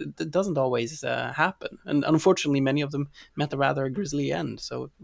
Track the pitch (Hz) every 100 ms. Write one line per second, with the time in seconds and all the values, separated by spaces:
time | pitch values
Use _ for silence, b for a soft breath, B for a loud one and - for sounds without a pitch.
0 | 147 - 160 175 196 147 131 120 117 156
1 | 131 123 120 135 175 - - - - 147
2 | 143 160 190 185 151 139 135 147 143 143
3 | 143 B B - 147 135 139 139 135 160
4 | 143 147 139 156 139 110 - 123 139 -